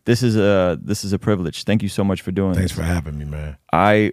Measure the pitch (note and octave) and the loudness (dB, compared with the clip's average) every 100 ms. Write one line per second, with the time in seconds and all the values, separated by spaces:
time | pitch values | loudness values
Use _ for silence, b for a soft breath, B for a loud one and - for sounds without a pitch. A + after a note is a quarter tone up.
0 | - A#2 A#2+ G#2+ G2+ G2 F2+ D#2+ - G2+ | 0 2 2 2 4 4 2 0 -4 -6
1 | G2+ G2 - G2+ E2 - - G#2+ G2+ - | -2 -2 0 -2 -2 -6 -2 -2 0 -2
2 | G2 F#2 - F#2+ G2 F2+ F#2 - E2 F2 | -2 -2 -4 -2 0 0 -2 -2 -2 -2
3 | D#2 D2 D2 D2+ D2+ D2+ _ D#2+ G2+ G#2+ | -4 -8 -8 -8 -10 -12 _ 2 4 4
4 | G#2+ | 2